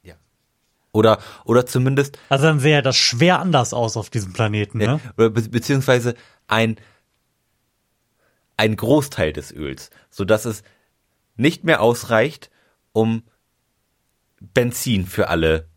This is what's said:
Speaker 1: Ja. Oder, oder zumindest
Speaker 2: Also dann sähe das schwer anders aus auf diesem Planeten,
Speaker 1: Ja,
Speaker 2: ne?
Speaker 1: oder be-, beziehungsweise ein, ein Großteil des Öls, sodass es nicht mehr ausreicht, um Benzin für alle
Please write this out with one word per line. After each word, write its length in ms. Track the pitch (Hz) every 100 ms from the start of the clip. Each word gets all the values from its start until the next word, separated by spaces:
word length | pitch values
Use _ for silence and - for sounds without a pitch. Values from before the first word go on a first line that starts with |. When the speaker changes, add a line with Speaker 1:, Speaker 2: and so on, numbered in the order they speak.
Speaker 1:
Ja. 120 | 90 80 _ _ _ _ _ _ _
Oder, 280 | 107 110 107 - -
oder 220 | - 117 123
zumindest 520 | 127 131 135 139 - -
Speaker 2:
Also 160 | 139 156
dann 140 | 151
sähe 220 | 139 147
das 160 | 135 120
schwer 420 | - 120 170 175
anders 340 | 180 147 117
aus 240 | 120 113 113
auf 120 | 101
diesem 240 | 117 95
Planeten, 480 | 92 110 107 104 113
Speaker 1:
Ja, 120 | 107 151
Speaker 2:
ne? 40 | 123 -
Speaker 1:
oder 120 | 113
be-, 200 | 107 110
beziehungsweise 640 | 120 - 139 131 123 120 120 _ _ _
ein, 300 | 110 113 110 - _ _ _ _ _ _ _ _ _ _ _ _ _ _ _ _ -
ein 180 | 110 110
Großteil 560 | 113 151 139 - 80
des 180 | 73 -
Öls, 380 | - 73 67 - _ _
sodass 360 | - 98 107 117
es 180 | 107 _ _ _ _ _ _ _ -
nicht 280 | 135 175 165
mehr 160 | 147
ausreicht, 680 | 113 117 - 113 131 151 - _ _ _ _
um 300 | 113 113 113 _ _ _ _ _ _ _ _ _ _ _ _
Benzin 680 | 98 - 120 - - 101 92
für 220 | - 98
alle 400 | 85 80 80 80